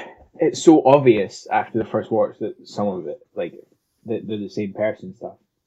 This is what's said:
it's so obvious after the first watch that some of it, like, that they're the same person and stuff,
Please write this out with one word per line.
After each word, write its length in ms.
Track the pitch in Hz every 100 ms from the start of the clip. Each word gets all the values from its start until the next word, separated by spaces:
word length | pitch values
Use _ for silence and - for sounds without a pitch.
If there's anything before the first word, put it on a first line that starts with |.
| - - - -
it's 220 | 156 -
so 200 | 170 156 131
obvious 600 | 143 131 107 92 - -
after 260 | 104 - 113
the 60 |
first 260 | 104 110 -
watch 280 | 110 101 -
that 260 | 104 - -
some 220 | - 104
of 180 | 90 78
it, 120 | - _
like, 200 | 101 85 - - _ _ _ 113
that 200 | 107 101
they're 120 | 107
the 100 | 95
same 240 | - 101
person 340 | 95 110 - 92
and 60 | -
stuff, 180 | 92 - _ _